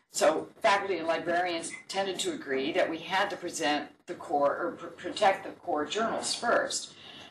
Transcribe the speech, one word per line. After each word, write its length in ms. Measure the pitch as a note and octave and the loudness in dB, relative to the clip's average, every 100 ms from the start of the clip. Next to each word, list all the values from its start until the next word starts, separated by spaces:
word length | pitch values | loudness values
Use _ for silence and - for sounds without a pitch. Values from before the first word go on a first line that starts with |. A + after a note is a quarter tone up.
| _ | _
So 380 | - B3 D#4 - - | 2 4 4 0 0
faculty 380 | G#3+ G3 G3 F3 | 4 4 2 -2
and 80 | E3 | 0
librarians 640 | D#3+ E3 F3 F3+ E3+ - - - | 0 2 0 0 -2 -6 -10 -6
tended 320 | F#3+ G3 F3+ | -2 -2 -2
to 140 | F#3+ | -2
agree 400 | D3+ C#3 C3+ C#3 | -4 -2 0 0
that 180 | F3+ D#3 | 2 2
we 80 | D#3+ | 0
had 320 | E3 F#3+ G3+ | -2 0 0
to 60 | F3+ | -2
present 520 | F3 - D3+ D3 - - | -6 -2 0 0 -2 -12
the 100 | - | -12
core, 400 | - - D3 C#3+ | -10 -2 2 4
or 180 | - E3+ | 2 -2
pr-, 140 | - E3+ | -6 -10
protect 560 | - F3+ - G#3 F#3+ | -10 -8 2 4 4
the 80 | - | -2
core 340 | - - D3+ D3 | -10 -4 -2 0
journals 480 | G3+ A3+ - - | -2 -2 -2 -2
first. 580 | - A#3+ - - - - - - - - | -2 2 2 2 -2 -8 -14 -20 -18 -18